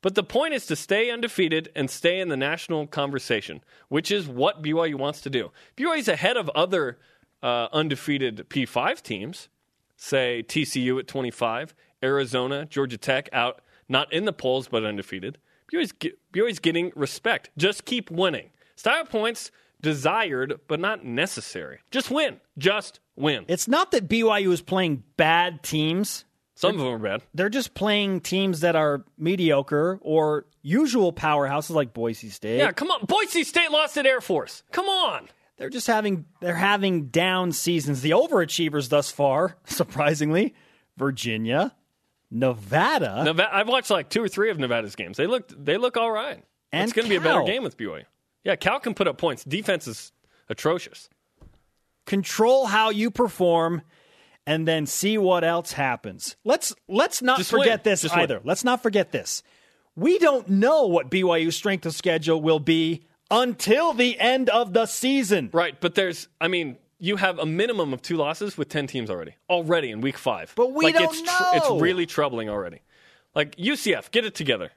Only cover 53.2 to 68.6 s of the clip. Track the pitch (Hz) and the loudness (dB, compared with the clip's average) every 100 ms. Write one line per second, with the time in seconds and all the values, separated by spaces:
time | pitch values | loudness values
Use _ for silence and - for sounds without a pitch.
53.2 | 240 - 180 170 165 170 - _ _ _ | 0 2 4 4 2 -2 -6 _ _ _
54.2 | _ _ - 160 160 160 143 - 196 220 | _ _ -4 0 2 0 -2 -2 0 2
55.2 | 185 175 165 170 170 - 135 120 107 92 | 4 4 4 0 -4 -2 -2 -2 -8 -12
56.2 | - - 214 302 - - - 196 311 - | -14 -8 0 0 0 -8 -4 0 0 0
57.2 | 247 262 - 226 269 220 214 190 156 175 | 0 2 2 4 4 4 2 2 2 2
58.2 | 170 110 120 190 247 247 226 202 175 131 | 2 -2 -2 0 2 2 2 0 0 -2
59.2 | - - _ _ _ _ _ - 233 370 | -6 -10 _ _ _ _ _ -2 2 6
60.2 | 330 269 202 190 226 320 233 170 131 190 | 4 4 2 4 6 4 4 2 2 0
61.2 | 185 170 165 160 208 196 165 156 185 160 | 2 2 2 0 -2 -2 -4 -2 0 0
62.2 | 156 160 156 156 156 165 165 165 _ _ | 2 2 4 2 4 2 2 -2 _ _
63.2 | _ 220 254 233 - 254 339 240 247 202 | _ 2 2 -2 2 4 4 2 2 4
64.2 | 226 262 254 220 226 202 220 - 254 277 | 2 2 4 2 2 2 2 0 0 2
65.2 | 214 196 120 165 170 - 175 175 190 165 | 2 0 2 0 0 0 0 2 0 -2
66.2 | - _ 165 180 156 120 _ _ 170 202 | -12 _ -2 0 -4 -8 _ _ -2 0
67.2 | 190 170 156 165 226 220 151 127 - 170 | 0 0 -2 0 0 0 -2 -4 -4 -2
68.2 | 143 160 208 185 | 0 -2 -6 -6